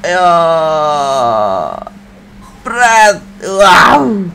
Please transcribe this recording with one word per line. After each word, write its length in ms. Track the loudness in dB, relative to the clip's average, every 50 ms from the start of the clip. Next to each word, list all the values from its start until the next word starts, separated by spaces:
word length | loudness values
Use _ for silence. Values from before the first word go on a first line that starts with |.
Ayo. 280 | -6 -4 -2 0 2 2 2 2 2 0 0 0 0 -2 -2 -2 -2 -2 -2 -2 -2 -2 -2 -2 0 0 0 0 -2 -2 -2 -4 -6 -8 -10 -12 -14 -16 -18 -20 -20 -20 -20 -20 -20 -20 -20 -20 -20 -20 -20 -18 -14
Red. 520 | -12 -4 0 0 2 4 4 4 4 2 0 -6 -18 -20 -14 -12
Wow. 560 | -8 0 2 4 4 4 4 4 4 2 2 0 0 -2 -4 -6 -8 -10